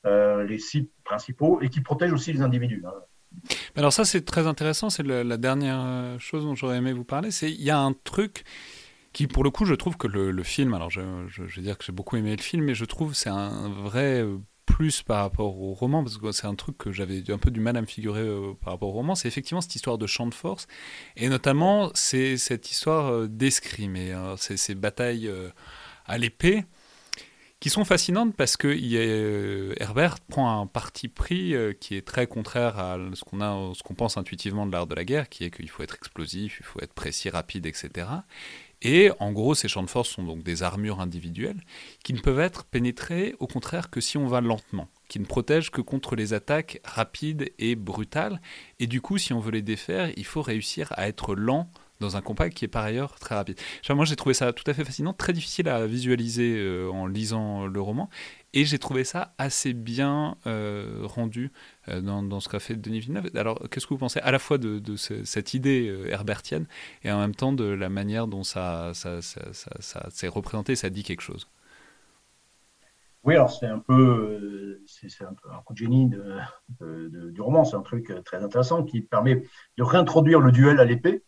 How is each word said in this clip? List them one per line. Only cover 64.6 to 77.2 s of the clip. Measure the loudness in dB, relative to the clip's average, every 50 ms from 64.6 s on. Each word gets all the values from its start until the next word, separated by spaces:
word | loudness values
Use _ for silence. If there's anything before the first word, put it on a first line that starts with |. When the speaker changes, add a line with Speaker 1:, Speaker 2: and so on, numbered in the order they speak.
| 0 -2 -4 -4
Speaker 2:
de | -6 -6 -6
ce, | -6 -6 -8 -8 -8 -8
cette | -6 -6 -6 -4 -4 -4
idée, | 0 2 4 4 4 2 0
euh, | -4 -6 -4 -4
herbertienne | -4 -2 -2 -4 -4 -4 -4 -4 -4 -4 -4 -6 -10 -18 -18 -18 -18 _ -4
et | -2
en | 0 2
même | 0 0 0
temps | 0 0 0 2
de | 2 0
la | 0 0 -2 -2 -2
manière | -2 -2 -2 -2 -2 -2 -2
dont | -2 -4 -6 -6
ça, | -6 -4 -4 -4 -2 -4 -4 -6 -6 -8
ça, | -8 -8 -8 -8 -6
ça, | -8 -10 -12 -12 -12 -12 -14
ça, | -14 -14 -14 -14 -12
ça, | -12 -12 -12 -12 -12 -12
c'est | -10 -6 -6
représenté, | -4 -4 -4 -6 -4 -6 -4 -2 0 -2
ça | 0 0 -4
dit | -6 -6 -6
quelque | -6 -8 -8
chose ? | -8 -12 -12 -14 -14 _ _ _ _ _ -20 -20 -20 -20 _ _ _ _ _ _ _ _ _ _ _ _ _ _ _ _ _ _ _ _ _ _ _ _ _ _ 4
Speaker 1:
Oui, | 8 8
alors | 8 8 6
c'est | 4 -2 -4
un | -4 -4
peu, | -4 4 6 10
euh, | 10 10 10 8 6 2 -2 -2 -6 -6 -8 -8 -10 -10 -12 -12 -14 -18
c'est, | -20 -20 -18 -18
c'est | -18 -14 -12 -12
un | -12 -12
peu | -14 -14 -14
un | -14 -14
coup | -12 -12 -8
de |
génie | -4 0 4 6 6 6 6
de, | 4 0 -8 -8 -8 -8 -8 -10 -12 -18 _ -18 -16 -14
de, | -12 -12 -10 -10 -10 -12
de, | -12 -12